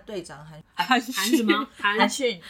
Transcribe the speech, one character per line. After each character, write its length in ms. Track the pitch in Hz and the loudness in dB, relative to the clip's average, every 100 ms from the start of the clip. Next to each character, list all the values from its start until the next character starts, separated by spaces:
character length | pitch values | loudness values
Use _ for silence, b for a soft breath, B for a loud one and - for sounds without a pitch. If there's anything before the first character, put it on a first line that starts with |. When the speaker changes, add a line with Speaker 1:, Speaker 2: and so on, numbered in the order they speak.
Speaker 1:
队 180 | - 202 | -4 -10
长 240 | 165 143 156 | -10 -16 -18
韩-， 180 | 156 - - | -20 -18 -6
Speaker 2:
韩 260 | 202 247 | 2 2
讯。 120 | 240 | 2
Speaker 3:
韩 140 | 254 208 | -4 2
什 160 | 262 | 2
么？ 240 | 220 208 269 - | 2 -2 -4 -2
Speaker 1:
韩 340 | 202 208 202 | 0 2 2
讯。 320 | - 247 175 | 2 -2 -4